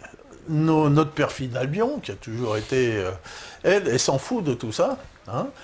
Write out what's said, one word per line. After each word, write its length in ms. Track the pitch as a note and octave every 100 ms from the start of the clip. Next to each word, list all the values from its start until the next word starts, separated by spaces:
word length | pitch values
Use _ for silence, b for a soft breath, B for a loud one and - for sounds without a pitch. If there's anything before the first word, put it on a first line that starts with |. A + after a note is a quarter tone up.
| - - - - -
nos, 400 | D3+ D#3+ D#3 D3
notre 220 | C#3+ D3+
perfide 460 | - C#3 - C3+ B2
Albion, 420 | C3+ F3 A#3 C#4+
qui 140 | -
a 20 |
toujours 420 | G2 - A2+ B2 G#2+
été, 400 | G#2 C3+ B2 A2
euh, 140 | F#2 F#2+ B B B B
elle, 260 | - G3+ F3
elle 100 | A#2+
s'en 200 | - C#3
fout 260 | - A#3+
de 100 | D#3+
tout 180 | A#2+ A#2
ça, 260 | - G3+ C4 - - -
hein. 220 | A#2+ B3+ B